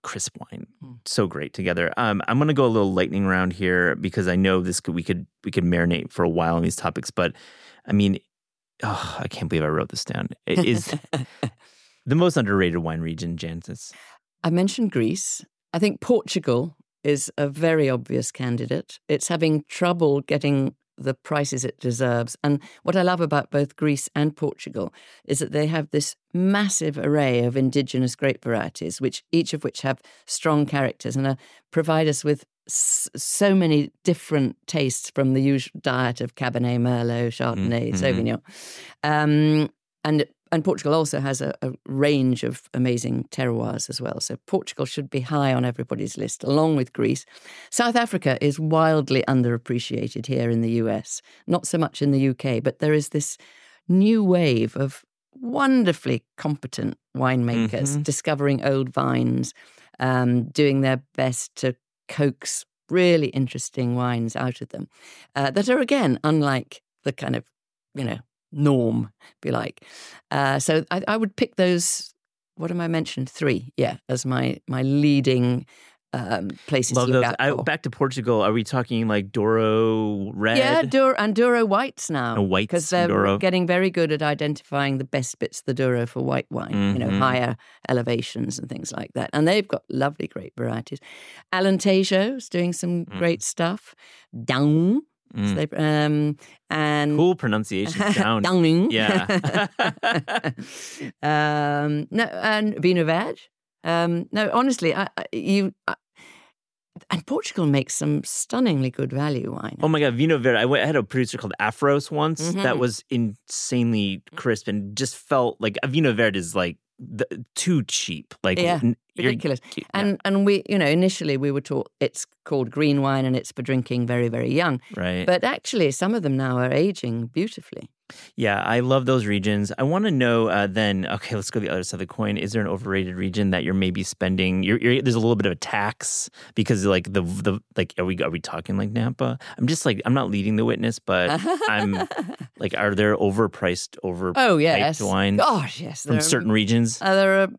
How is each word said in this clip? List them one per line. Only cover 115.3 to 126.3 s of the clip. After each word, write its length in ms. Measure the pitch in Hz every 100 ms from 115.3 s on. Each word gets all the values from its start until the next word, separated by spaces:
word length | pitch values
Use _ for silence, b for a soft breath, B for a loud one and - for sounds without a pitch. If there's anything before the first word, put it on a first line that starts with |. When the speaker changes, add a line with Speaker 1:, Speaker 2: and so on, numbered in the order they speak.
| 139 120 -
Speaker 1:
like, 180 | 113 101
a 40 | 139
Vinho 280 | 143 147
Verde 240 | 110 113 98
is, 160 | 85
like, 220 | 95 90 78 _ _
the, 280 | 123 104 - - 123
too 280 | - - 160
cheap. 500 | - - - 82 - -
Like, 140 | 95 92
Speaker 2:
Yeah, 220 | 175 170
Speaker 1:
n-, 140 | 120 113 _
you're 120 | - 127
Speaker 2:
ridiculous. 320 | 117 156 131 B
Speaker 1:
yeah. 80 | - -
Speaker 2:
And, 260 | 196 202 196
and 200 | 196 196
we, 180 | 196 196 -
you 80 | 202
know, 80 | 147
initially 480 | 160 185 185 156 135
we 140 | 143
were 100 | 139
taught 300 | - 135 - _
it's 260 | 139 - - _
called 260 | - 139 120
green 300 | 143 151 143
wine 240 | 135 135
and 100 | 131
it's 160 | 127 -
for 100 | -
drinking 460 | 127 131 120 123 120
very, 220 | 123 120
very 220 | 117 123
young. 260 | 139 175 127 -
Speaker 1:
Right. 300 | - 90 90
Speaker 2:
But 180 | 92 180
actually, 480 | 247 - - 233 151
some 240 | 135 185
of 80 | 233
them 140 | 151